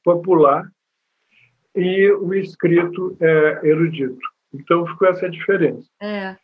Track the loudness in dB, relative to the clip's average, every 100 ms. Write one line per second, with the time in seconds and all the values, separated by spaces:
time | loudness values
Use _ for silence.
0 | 0 0 2 4 4 2 -4 _ _ _
1 | _ _ _ _ _ _ _ -4 -2 2
2 | 2 2 -2 -4 -6 -2 2 2 0 -4
3 | -8 0 2 4 2 2 0 2 0 -2
4 | -8 -8 -14 -16 _ -10 -2 -2 -2 0
5 | 0 0 -6 -6 -4 0 0 -2 -16 _
6 | -10 -10 -10 -14